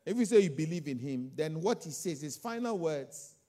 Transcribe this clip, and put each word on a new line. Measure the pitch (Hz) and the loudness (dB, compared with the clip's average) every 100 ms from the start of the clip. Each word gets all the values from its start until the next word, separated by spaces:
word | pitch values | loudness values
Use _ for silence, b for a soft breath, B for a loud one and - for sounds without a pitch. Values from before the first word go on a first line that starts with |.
| - | -2
If | 226 | 0
you | 208 | 6
say | 220 | 8
you | 190 | 8
believe | 135 156 175 147 | 4 -2 -2 -4
in | 127 | -4
him, | 139 131 131 | -4 -4 -4
then | 139 156 160 | -4 -2 0
what | 185 240 160 | 0 0 -4
he | |
says, | 139 185 143 | -6 -4 -4
his | 147 - | -6 -8
final | 233 233 240 202 | -6 -4 -2 0
words | 165 147 135 - - - | 0 -2 -6 -14 -18 -20